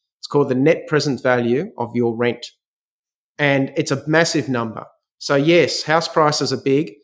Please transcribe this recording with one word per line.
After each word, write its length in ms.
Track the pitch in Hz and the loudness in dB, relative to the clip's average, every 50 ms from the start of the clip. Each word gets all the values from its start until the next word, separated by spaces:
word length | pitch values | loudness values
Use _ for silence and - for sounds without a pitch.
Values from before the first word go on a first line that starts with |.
| _ _ _ _ | _ _ _ _
It's 100 | - - | -8 -2
called 200 | - 143 139 123 | 0 0 0 2
the 60 | 127 | 2
net 320 | 127 139 160 170 - - | 2 2 2 2 0 -2
present 340 | - 156 143 139 147 123 - | -2 -2 0 0 0 -2 -2
value 500 | - 127 123 123 120 117 120 143 190 226 - - | 0 0 2 2 2 0 0 -2 -2 -6 -8 -8
of 160 | 117 110 113 | -8 -4 -2
your 200 | 120 120 117 113 | 0 0 0 0
rent. 300 | 117 120 120 117 - - - - _ _ _ _ _ _ _ _ _ _ _ _ _ _ _ _ - | 0 -2 -2 -2 -4 -8 -18 -20 _ _ _ _ _ _ _ _ _ _ _ _ _ _ _ _ -2
And 340 | 147 143 139 135 135 135 - | 0 2 2 2 0 -2 -2
it's 140 | 160 143 - | -4 -4 -2
a 160 | 139 123 - | -4 -4 -2
massive 420 | 151 156 165 170 160 - 147 - 135 | 0 2 2 2 2 0 -2 -2 -2
number. 360 | 127 120 113 110 107 - - - _ _ _ _ _ - | -4 -4 -4 -6 -8 -12 -16 -18 _ _ _ _ _ -10
So 160 | - - 143 | -4 0 0
yes, 480 | 139 143 160 170 170 131 120 - - | 2 4 4 4 4 4 2 0 -4
house 240 | - 147 156 170 170 | -2 0 0 0 0
prices 460 | - - 170 151 151 147 - 143 131 | 0 0 2 2 2 2 0 -2 -2
are 80 | 131 113 | -4 -2
big, 300 | - 139 135 143 175 - - - | 0 0 0 0 0 -2 -8 -20